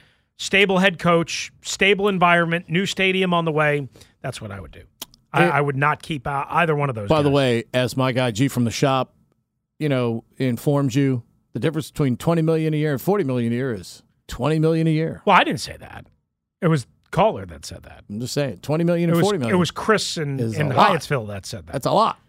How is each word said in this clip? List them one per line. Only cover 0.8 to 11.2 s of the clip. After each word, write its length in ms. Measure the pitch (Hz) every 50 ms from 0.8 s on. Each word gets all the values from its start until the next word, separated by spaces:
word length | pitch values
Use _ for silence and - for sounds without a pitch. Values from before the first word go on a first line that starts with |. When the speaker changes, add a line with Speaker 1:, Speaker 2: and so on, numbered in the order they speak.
| 185 202 180 143
Speaker 1:
coach, 520 | - 170 175 170 170 - - - - - - _
stable 460 | - - - - 196 196 208 190 196 208
environment, 640 | 196 180 175 175 175 175 170 165 165 170 175 -
new 160 | 160 180 202
stadium 480 | - - - 190 190 185 185 190 180 175
on 120 | 170 165
the 60 | 165
way. 360 | 151 151 156 151 147 147 139 127 _ - - _ _ _
That's 200 | - 139 - -
what 100 | 113 107
I 80 | 101 98
would 120 | 87 73
do. 120 | - - 92 - _ - - - _ _ _ _
I, 140 | - 143 156
Speaker 2:
It 40 | 175
Speaker 1:
I 100 | 147 139
would 160 | 147 143 139 131
not 240 | 143 147 151 -
keep, 240 | - - 165 143 -
uh, 200 | 147 143 139 143 -
either 260 | 139 156 175 160 151
one 140 | 147 143 139
of 60 | 120
those 120 | 110 101 104
Speaker 2:
By 140 | 156 156
the 80 | 147 147
Speaker 1:
guys. 60 | 139
Speaker 2:
way, 280 | 143 135 127 120 117 113 _ -
as 220 | 127 127 117 -
my 160 | 135 131 131
guy 200 | 123 123 127 123
G 160 | 110 95 139 135
from 160 | - 127 120
the 60 | 113
shop, 420 | 101 - - 139 131 131 127 - _ _ _ _ _ _ _ _ _ _ _ _ _ -
you 100 | 156 151
know, 360 | 139 127 123 120 113 113 - _ _ -
informs 580 | 135 127 120 113 - 151 143 143 139 135 107
you, 280 | 143 139 135 131 120